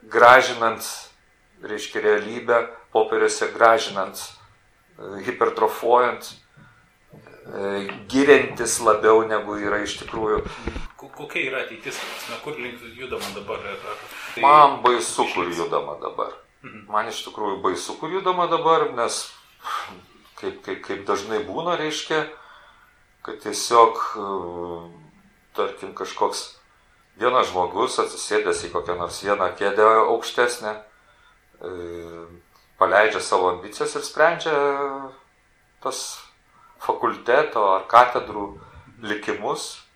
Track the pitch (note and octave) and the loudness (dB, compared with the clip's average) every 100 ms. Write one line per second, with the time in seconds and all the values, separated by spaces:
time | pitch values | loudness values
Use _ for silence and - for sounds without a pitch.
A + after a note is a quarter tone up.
0 | A2 A#2 A#2+ B2+ B2+ A#2 A2+ G#2+ - - | 0 8 10 10 8 0 -2 -2 -10 -12
1 | - _ _ _ _ _ G#2 G#2 - A2 | -16 _ _ _ _ _ -10 -10 -6 0
2 | G#2 G#2 G#2 A#2+ A2+ A#2 A#2 - _ A2+ | 2 2 0 -8 2 2 2 -10 _ 0
3 | A2 A2 A2 - A2 - A2+ A2+ G#2 G2 | 2 2 2 2 -4 6 6 6 2 -6
4 | F#2+ - - - - _ _ _ _ - | -6 -8 -16 -18 -20 _ _ _ _ -20
5 | G2 G2 G2 B2 A2+ A2 A2 - A#2+ B2 | -16 -10 -8 -2 -2 0 -2 0 2 4
6 | B2 A2 - - _ _ - _ _ _ | 4 -2 -12 -20 _ _ -20 _ _ _
7 | _ - - - - G#2 G2+ G2+ G2+ - | _ -20 -20 -20 -14 -8 -6 -4 -6 -12
8 | - C3 C#3+ C3 - - A2+ - A2+ G#2+ | -2 2 8 6 6 -4 -4 2 4 4
9 | A2 A2 A2 G#2+ G2+ G#2 G2+ G#2 G2+ - | 6 6 4 -2 -4 -6 -2 -2 -4 -8
10 | - A2+ G#2+ G#2+ - - - - - - | -10 -6 -2 -2 -4 -10 -10 -10 -12 -14
11 | - - D3 F3 C3+ C3+ A2+ A2+ B2 - | -20 -16 -10 -6 -6 -6 -8 -10 -12 -10
12 | - - - A#2 - A#2 B2 A#2 A#2 A#2 | -10 -12 -12 -12 -10 -10 -12 -12 -18 -16
13 | B2+ A2 G2+ G2+ G2+ G#2 G2+ F#2+ G#2+ G#2 | -10 -8 -8 -10 -8 -8 -8 -12 -12 -14
14 | - - - - C3+ D3+ C#3+ A#2 A#2+ A#2+ | -14 -16 -12 2 8 10 8 6 2 4
15 | A#2 - B2 - F2 E2+ E2 D#2+ - D2 | 0 -2 -2 0 -4 -4 -2 -2 -4 -8
16 | - - - - _ _ - G#2 G2+ G#2+ | -10 -6 -8 -8 _ _ -20 -20 -6 -4
17 | A2+ G#2+ - - G#2 F#2+ F#2+ F2 - F#2+ | -4 -8 -12 -8 -6 -2 -2 -2 -8 -10
18 | D#3 F#3 F#3 F3 E3 D#3 D#3 D#3+ D3 B2 | -6 -4 -2 0 0 2 2 2 2 -2
19 | A#2 - - - _ _ - - - F#2 | -4 -4 -10 -16 _ _ -10 -8 -10 -16
20 | - _ _ - G2 F#2+ - F#2+ - G2 | -20 _ _ -10 -10 -10 -10 -10 -8 -8
21 | G2+ G2 G#2+ G#2+ - D3+ E3+ E3 D#3 D3+ | -2 -2 -2 -4 -4 -6 -2 -2 -4 -6
22 | - D#3 D3+ - - - - _ _ _ | -2 -2 -2 -10 -20 -20 -20 _ _ _
23 | _ _ - - G#2+ G2+ - A#2 A2+ - | _ _ -14 -10 -8 -6 2 6 6 6
24 | - G#2+ G2+ G2 F2 F2 F2 E2+ E2+ E2+ | -6 -6 -6 -6 -8 -10 -10 -12 -14 -20
25 | D#2 _ _ _ _ - G2 - G2 - | -20 _ _ _ _ -6 -6 -6 -14 -10
26 | F#2+ - G2+ - - - _ _ _ _ | -12 -2 -2 -2 -12 -18 _ _ _ _
27 | _ _ A#2 B2 F2+ F2+ F2 F#2 B2+ - | _ _ 2 2 2 0 -2 0 -2 -2
28 | G#2+ - - G#2 F#2+ - E2+ F2 E2+ F2 | -4 -4 -2 0 0 -2 -4 -6 -4 -6
29 | F2 - G2 G2+ F#2 - G2+ G2+ G#2+ A2 | -6 -6 -4 -2 -2 -2 -2 4 6 6
30 | G#2+ A2+ - - A#2+ - G#2+ G#2+ - _ | 4 0 -2 0 0 0 -8 -10 -16 _
31 | _ _ _ _ _ _ F2 F#2 F2 E2+ | _ _ _ _ _ _ -14 -12 -12 -12
32 | E2+ E2+ E2+ F2 _ _ _ _ F2+ F#2+ | -14 -16 -18 -20 _ _ _ _ 4 6
33 | G#2+ G2 - G2 F#2 F2+ G2+ - D3 D3 | 4 2 0 2 2 0 -8 -6 -4 -4
34 | - - D#3+ E3 E3 D3 C#3+ C#3 C#3+ C#3 | -8 2 2 2 -2 0 0 -2 -6 -8
35 | C3+ - _ _ _ _ _ _ C3+ - | -14 -18 _ _ _ _ _ _ -10 -10
36 | - - - _ _ _ _ _ - - | -12 -14 -20 _ _ _ _ _ -6 -2
37 | A#2+ - - C3 D3+ A#2 G2+ F#2+ - A#2 | -2 -2 0 2 2 0 2 2 6 6
38 | B2 C3 A2 G#2 G2 F#2 - - - - | 6 2 -6 -8 -10 -12 -20 -20 -20 -16
39 | A2 G#2 - G2+ A2 D3+ - - _ | -8 -6 -4 -6 -4 -6 -8 -14 _